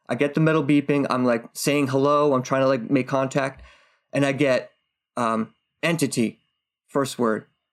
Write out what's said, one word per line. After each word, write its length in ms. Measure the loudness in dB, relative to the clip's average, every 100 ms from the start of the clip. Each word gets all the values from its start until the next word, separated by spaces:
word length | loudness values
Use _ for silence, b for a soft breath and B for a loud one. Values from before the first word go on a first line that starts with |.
| -6
I 80 | -2
get 180 | 0
the 60 | 2
metal 240 | 2 2
beeping. 420 | 2 2 2 0 0
I'm, 160 | 0
like, 200 | 0 0 -4
saying 360 | -6 -2 0 0
hello. 460 | 0 2 2 2
I'm 80 | 0
trying 200 | 0 0
to, 40 | 2
like, 240 | 0 0
make 160 | -2 0
contact. 560 | -2 0 -2 -4 -6 b b b b b
And 140 | -2 0
I 60 |
get, 400 | 2 2 0 -2 _ _ _ _ -4
um, 380 | -2 -2 -4 _ _ -6
entity, 600 | -2 -2 -2 -2 -4 -4 _ _ _ _ _
first 320 | -4 -4 -2
word, 260 | -2 -2 -8 _ _